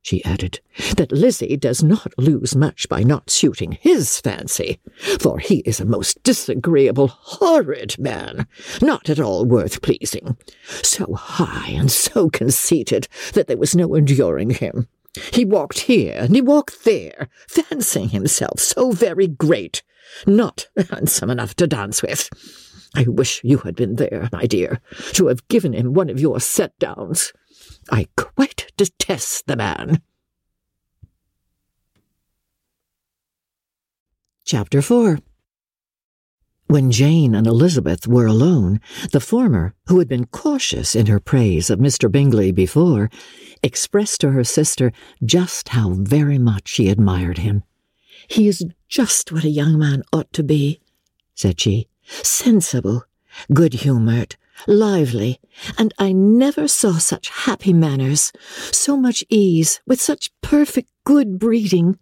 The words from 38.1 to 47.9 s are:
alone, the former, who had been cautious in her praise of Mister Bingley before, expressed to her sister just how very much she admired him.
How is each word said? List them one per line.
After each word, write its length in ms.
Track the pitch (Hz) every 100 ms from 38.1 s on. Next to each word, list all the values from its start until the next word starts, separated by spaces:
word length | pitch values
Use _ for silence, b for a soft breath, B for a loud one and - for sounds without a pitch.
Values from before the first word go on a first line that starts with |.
| 120 110
alone, 560 | 110 156 165 90 104 B B B
the 80 | 143
former, 540 | - 226 220 104 85 _ -
who 120 | 180
had 80 | 139
been 180 | 127 123
cautious 720 | - 302 277 - - - 110
in 100 | 107
her 140 | 101
praise 500 | - 135 110 82 85
of 100 | 95
Mister 300 | 139 - 117
Bingley 420 | 139 139 113 95
before, 580 | 92 92 139 175 117 110 B B B B B
expressed 560 | 135 - - 202 208 -
to 100 | 147
her 120 | 135
sister 480 | 120 - 156 - 123 b b b
just 460 | 117 170 180 - -
how 220 | 120 101
very 460 | 92 98 147 143 139
much 300 | 120 98 -
she 220 | - 98
admired 500 | 104 101 92 87 85
him. 240 | 104 101 - _ _